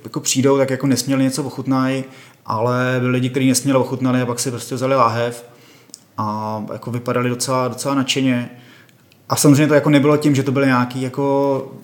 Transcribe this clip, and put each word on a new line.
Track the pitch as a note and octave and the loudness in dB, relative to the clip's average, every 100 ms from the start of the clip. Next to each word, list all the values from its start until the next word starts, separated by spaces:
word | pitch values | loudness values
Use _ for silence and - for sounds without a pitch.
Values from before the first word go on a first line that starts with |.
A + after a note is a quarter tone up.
jako | A#2 D3+ | -12 -8
přijdou, | - B2+ C#3 C#3 | -2 2 4 4
tak | C3+ | 2
jako | C3 C#3+ | 0 0
nesměli | B2 - C3+ | 0 0 0
něco | C3 C3 | 0 -2
ochutnají, | C3+ - C3 C3 C3 C3+ C3 - - _ - | -6 -6 -2 0 0 -2 -6 -14 -20 _ -6
ale | G#2+ A#2+ B2 B2+ B2+ | -2 0 0 0 0
byli | B2+ | 0
lidi, | B2+ B2+ | 0 0
kteří | C3 C3 | 2 2
nesměli | B2 C#3 C3 | 2 2 2
ochutnali | B2 B2+ B2+ B2+ | 2 0 0 0
a | A#2+ | -2
pak | A#2 | -4
si | C#3 | -4
prostě | A#2 - C3 | -6 -8 -4
vzali | C3 C3+ | 0 2
láhev | A2+ A#2 A#2+ A#2 - - - - _ - _ - | 2 2 -4 -6 -16 -20 -20 -20 _ -20 _ -8
a | G#2+ G#2+ G#2+ G#2+ G#2 | -6 -6 -8 -8 -8
jako | - - | -10 -8
vypadali | A#2 B2 B2 B2 | -8 -4 -2 -2
docela, | B2 C3+ C3 B2+ | -2 -2 -2 -2
docela | A2+ C#3 C#3 | -4 -2 -2
nadšeně. | C3 C#3 C3 B2 A#2+ - - - - _ _ _ - | -2 0 0 0 -4 -14 -20 -20 -20 _ _ _ -4
A | - | 2
samozřejmě | D3+ C#3 D3+ | 4 6 6
to | |
jako | D3 D3+ | 4 4
nebylo | C#3+ D3 D3 | 4 4 4
tím, | D3+ C3+ | 2 2
že | |
to | C3+ | 0
byly | C3+ C3+ | 0 2
nějaký | B2+ B2 B2+ | 2 0 -4
jako, | B2+ B2+ C#3 C#3 C#3 C3+ C3+ - | -6 -4 -2 0 0 -2 -6 -16